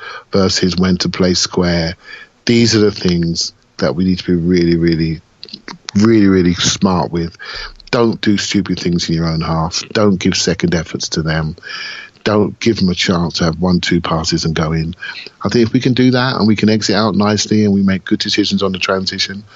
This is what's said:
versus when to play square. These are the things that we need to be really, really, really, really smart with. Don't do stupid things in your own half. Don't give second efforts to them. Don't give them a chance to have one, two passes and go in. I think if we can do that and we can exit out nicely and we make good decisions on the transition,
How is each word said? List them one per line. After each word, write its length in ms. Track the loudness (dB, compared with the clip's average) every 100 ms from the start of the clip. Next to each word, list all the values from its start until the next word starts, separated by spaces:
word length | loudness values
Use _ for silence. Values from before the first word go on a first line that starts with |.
| -14 -16 -4
versus 440 | 2 2 2 0 2
when 180 | 2 2
to 120 | 0
play 240 | 0 0
square. 640 | 0 -2 0 0 0 -2 -6 -16 -20 -20 _ 0
These 300 | 2 4 4
are 40 |
the 120 | 2
things 600 | 2 0 0 0 -2 -6 -10 _ -4
that 180 | -2 0
we 100 | 0
need 140 | 0
to 60 | 0
be 100 | 0
really, 420 | 2 2 2 2
really, 440 | 2 0 -2 -4 -12 _ -20 -18 -18 -18 -4 2
really, 320 | 4 6 6
really 260 | 4 2
smart 580 | 0 -2 0 0 0 -2
with. 240 | -4 -6 -10 -14 -12 -14 -16 -4
Don't 320 | 0 0 0
do 160 | 0 0
stupid 420 | 0 -2 -2 -4
things 300 | -2 -2 -2
in 60 | -2
your 100 | -2
own 160 | -2
half. 400 | -2 -2 -2 -6 -4
Don't 300 | 0 2 2
give 180 | 0 0
second 380 | -2 0 0 0
efforts 340 | -2 -8 -6
to 140 | -4
them. 320 | -2 -2 -4 -8 -14 -14 -12 -14 -18 _
Don't 360 | 0 2 2 0
give 180 | -2 2
them 120 | 0
a 60 | 0
chance 440 | 0 0 -2 0
to 60 | -2
have 140 | 0
one, 220 | 0 0
two 200 | 2 0
passes 440 | 0 -2 -2 -2 -2
and 100 | -2
go 160 | -2
in. 220 | -2 -4 -8 -14 -14 -18 -8
I 60 | -2
think 160 | 2 2
if 80 |
we 60 | 2
can 140 | 2
do 180 | 4 4
that 240 | 4 0 0
and 120 | 2
we 80 | 4
can 140 | 2
exit 260 | 2 2 2
out 200 | 2 2
nicely 500 | 2 0 0 2 2
and 80 |
we 80 | 2
make 240 | 2 0 -2
good 140 | -2
decisions 420 | 0 0 0 0
on 100 | -2
the 60 | -2
transition, 640 | -2 -2 -2 -4 -6 -8 -14